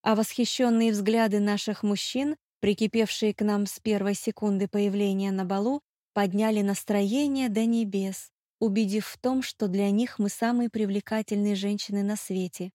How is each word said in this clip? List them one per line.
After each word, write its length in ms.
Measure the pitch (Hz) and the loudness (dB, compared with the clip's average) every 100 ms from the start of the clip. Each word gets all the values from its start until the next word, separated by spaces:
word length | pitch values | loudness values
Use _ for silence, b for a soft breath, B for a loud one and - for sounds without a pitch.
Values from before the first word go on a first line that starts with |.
А 140 | - | 2
восхищённые 760 | 220 220 - 233 - 247 226 226 | 2 0 0 -2 2 2 4 4
взгляды 480 | 208 202 226 220 208 | 2 2 2 4 2
наших 420 | 208 208 - 208 | 2 0 -2 -2
мужчин, 540 | 208 202 - 254 285 311 _ _ | -2 -2 -2 -4 -2 -4 _ _
прикипевшие 760 | 196 208 220 226 214 - 214 | 0 2 0 2 0 0 -2
к 100 | 202 | 0
нам 220 | 208 208 202 | 0 0 -2
с 140 | - | -4
первой 340 | - 208 196 | -2 0 0
секунды 520 | 202 - - 214 196 196 | -2 -4 -2 0 0 0
появления 640 | 208 202 196 202 196 196 | 0 0 0 0 0 -2
на 140 | 190 | -2
балу, 380 | 185 196 214 285 _ _ _ - | -2 0 0 -2 _ _ _ 0
подняли 460 | 202 196 220 214 | 0 2 2 2
настроение 880 | 202 202 - 208 202 240 285 269 254 | 0 -2 0 0 2 2 0 0 0
до 160 | 208 226 | 0 2
небес, 680 | 233 220 196 190 190 - _ _ _ | 2 0 -2 -4 -6 -14 _ _ _
убедив 480 | 226 202 208 208 202 | 0 2 0 0 -4
в 120 | - | -6
том, 240 | 247 262 | -2 -2
что 260 | 254 - 208 | -4 -4 -2
для 220 | 190 202 | 2 2
них 280 | 202 240 - | 2 0 0
мы 120 | 202 | -4
самые 400 | - 233 240 240 | 0 0 2 0
привлекательные 840 | 220 208 196 - 220 214 208 208 | -2 -2 -2 -2 -4 -2 0 0
женщины 480 | 196 202 208 - 202 | 0 -2 -4 -4 -2
на 140 | 202 208 | -2 -2
свете. 560 | - 190 185 - 185 | -4 -4 -4 -6 -12